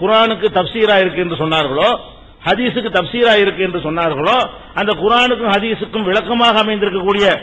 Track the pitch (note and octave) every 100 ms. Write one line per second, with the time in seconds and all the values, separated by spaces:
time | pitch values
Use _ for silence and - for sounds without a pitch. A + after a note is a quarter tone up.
0 | F#3+ A3 A3+ G#3 G#3 F3+ F3 A3+ G#3+ G3+
1 | F#3 D#3 F3 E3 D#3 D#3+ C#3+ C#3 G3+ A#3
2 | - - - - - A3 B3 B3 A3 F#3
3 | E3+ A#3+ A#3 G#3 G3 E3+ F#3 F3 D3+ E3
4 | E3 C#3 E3 B3 - - - - G3+ F3
5 | G3 A#3+ B3 A#3 A3+ G3+ A3+ G#3+ G#3+ A3
6 | F#3+ G3+ F#3 A#3 A#3 G#3+ G#3+ G#3+ G3+ F#3
7 | F#3 G3+ G3 D#3